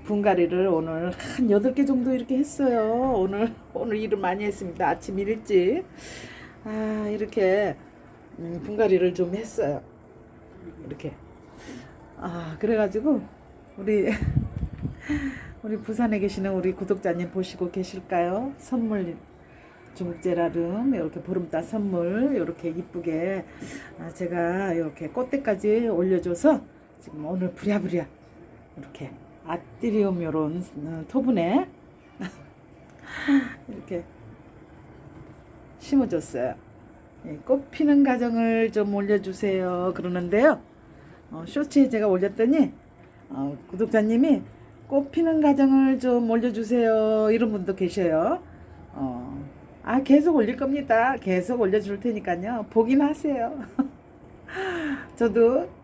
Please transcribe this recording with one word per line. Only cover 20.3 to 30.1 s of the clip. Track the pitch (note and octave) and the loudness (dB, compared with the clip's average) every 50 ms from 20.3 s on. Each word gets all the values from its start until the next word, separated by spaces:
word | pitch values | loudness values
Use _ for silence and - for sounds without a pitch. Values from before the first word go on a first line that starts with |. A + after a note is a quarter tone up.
| E3+ E3+ E3+ E3 E3 E3+ E3+ E3+ F#3 G#3+ B3 C#4 C4 | 0 2 0 0 0 -2 -2 -2 -2 -2 0 0 0
이렇게 | F#3+ D#3+ D#3+ - E3+ | 0 -2 -4 -6 -8
보름달 | - - F#3 F#3 F3 D#3+ - D#3+ E3+ | -8 -4 -4 -4 -4 -2 -4 -4 -4
선물 | - A3+ A3 G3+ G3 F#3 F3 E3+ F3 F#3+ A3 B3+ D4 C#4 | -4 -4 -4 -2 -2 -2 -2 -2 -2 0 0 0 0 0
이렇게 | A3 E3 D#3+ E3+ - - E3+ | 0 -2 -4 -6 -6 -6 -6
이쁘게, | D#3+ F3 F3 - - F3 E3+ F3 D#3 D#3+ E3+ F#3+ G3 F#3+ - - - - - - - - - - - - | -6 -6 -8 -8 -10 -6 -4 -4 -4 -2 -2 -4 -4 -6 -8 -12 -16 -16 -14 -14 -14 -14 -16 -18 -16 -14
아, | E3 E3 | -14 -14
제가 | E3 - F#3 E3+ F3 F3 E3+ E3+ F3 F#3+ G3 F#3+ E3 | -8 -8 -6 -4 -2 -2 0 0 0 -2 -2 -2 -2
이렇게 | E3 E3 D#3 D3 - E3 | -2 -2 -4 -6 -8 -12
꽃대까지 | - - B3 B3+ B3+ - C#4 C4+ - G#3 F#3+ G#3 G#3 G#3+ A3+ A#3+ | -8 -4 -4 -4 -2 -4 -2 0 0 -2 0 2 2 2 2 2
올려줘서 | A3+ G3+ E3+ F3+ F#3+ F#3+ F3+ F3 F#3 F3 E3+ - D4+ D4 - - - - - - _ - - | 0 0 2 2 2 2 2 0 -2 -4 4 4 4 4 4 0 -10 -20 -20 -20 _ -20 -20
지금 | - - - D3+ D3+ | -20 -16 -14 -10 -8
오늘 | D#3 F3+ F#3 F#3 F3 F3 | -6 -4 -2 -2 -4 -4
부랴부랴 | - - G3+ G#3 G#3 F3 F3 E3+ F3 D3+ - - - - - - - - - - - - - - | -4 -2 0 0 0 -2 -2 -4 -4 -4 -6 -14 -20 -20 -20 -20 -20 -20 -20 -20 -20 -20 -20 -18
이렇게 | D3+ C3+ - - - D3 C3 - - - - - - - | -18 -18 -18 -14 -14 -14 -14 -14 -18 -20 -20 -20 -20 -10
아띠리움 | D#3+ D#3+ E3+ - - - - - A#3+ G#3 G#3+ G3+ G3 | -8 -8 -8 -8 -14 -12 -4 -2 0 2 2 2 2